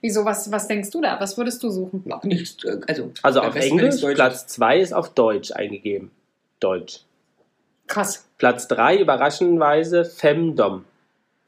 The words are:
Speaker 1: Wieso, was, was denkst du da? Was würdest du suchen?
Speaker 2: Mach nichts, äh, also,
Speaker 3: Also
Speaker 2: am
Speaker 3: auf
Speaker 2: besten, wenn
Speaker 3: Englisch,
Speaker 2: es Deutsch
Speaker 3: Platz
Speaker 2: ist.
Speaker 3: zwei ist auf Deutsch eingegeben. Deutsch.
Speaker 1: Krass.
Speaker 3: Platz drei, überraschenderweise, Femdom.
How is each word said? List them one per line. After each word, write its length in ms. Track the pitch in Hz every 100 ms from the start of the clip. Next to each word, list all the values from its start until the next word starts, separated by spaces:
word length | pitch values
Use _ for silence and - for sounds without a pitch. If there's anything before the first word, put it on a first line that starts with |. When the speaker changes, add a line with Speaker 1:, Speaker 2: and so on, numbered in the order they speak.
Speaker 1:
Wieso, 240 | 233 208 208
was, 260 | 202 -
was 160 | 208 196
denkst 240 | 208 202
du 100 | 339
da? 180 | 269 -
Was 180 | 196 -
würdest 240 | 240 247
du 60 | 233
suchen? 340 | 185 185 190 185
Speaker 2:
Mach 180 | -
nichts, 400 | 190 175 170 -
äh, 160 | - - -
also, 240 | 120 - -
Speaker 3:
Also 160 | 139 131
Speaker 2:
am 60 | 113
Speaker 3:
auf 60 |
Speaker 2:
besten, 180 | 143 139
wenn 80 | 160
Speaker 3:
Englisch, 160 | 247 269
Speaker 2:
es 60 |
Deutsch 140 | 143 139
Speaker 3:
Platz 200 | 127 -
Speaker 2:
ist. 80 | -
Speaker 3:
zwei 280 | - 113 147
ist 140 | 185
auf 200 | - 117
Deutsch 380 | - 113 104 -
eingegeben. 600 | - 104 101 104 98 95 _ _ _ _ _
Deutsch. 420 | 98 92 85 - _ _ _ _ _ _ _ _ _
Speaker 1:
Krass. 400 | - 190 - _ _
Speaker 3:
Platz 300 | 127 123 -
drei, 300 | 123 123 190
überraschenderweise, 1080 | 170 131 139 143 180 170 147 151 165 175 170
Femdom. 800 | - 156 147 165 143 101 98 - _ _ _ _ _